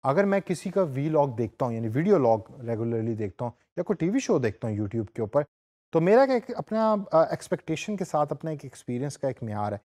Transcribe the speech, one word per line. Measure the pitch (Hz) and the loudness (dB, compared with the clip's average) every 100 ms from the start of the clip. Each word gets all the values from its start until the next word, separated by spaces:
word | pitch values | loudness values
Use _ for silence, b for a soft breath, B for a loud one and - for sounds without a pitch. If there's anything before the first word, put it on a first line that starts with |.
अगर | 135 151 | 2 2
मैं | 202 196 | 4 2
किसी | 185 175 196 | 0 -6 -2
का | 196 | 0
वीलॉग | 170 131 151 156 143 117 | 0 0 0 2 2 0
देखता | 113 - 127 | -4 -2 -2
हूँ, | |
यानी | 113 113 | -2 -2
वीडियो | 117 180 190 | 0 4 6
लॉग | 120 110 - - | 6 4 0 -12
रेगुलरली | 117 113 117 113 110 | -6 -4 -2 -2 -2
देखता | 110 104 - | -4 -6 -6
हूँ | 120 - _ - | -10 -10 _ -8
या | |
कोई | 175 190 | -4 -2
टीवी | 165 262 | 0 -2
शो | - 175 | 0 2
देखता | 117 - 117 | 2 -2 -6
हूँ | 104 | -4
YouTube | 104 117 104 - | -2 -4 -6 -6
के | |
ऊपर, | 107 143 147 _ _ _ _ | 0 0 -2 _ _ _ _
तो | 165 | 2
मेरा | 170 226 269 | 6 6 6
क्या | 247 | 2
एक | - | -2
अपना, | 233 - 214 220 208 202 | -10 -6 0 0 0 2
अ, | 160 160 | 2 2
एक्सपेक्टेशन | 165 - 175 - 156 - 202 | -2 -4 -6 -4 -6 -4 -6
के | |
साथ | 185 151 147 | -2 -2 -2
अपना | 147 160 | -4 -6
एक | 151 | -8
एक्सपीरियंस | 135 - - 120 143 - | -12 -14 -8 -6 -6 -4
का | 139 | -6
एक | - | -4
म्यार | 113 104 104 | -8 -4 -4
है। | 101 _ | -6 _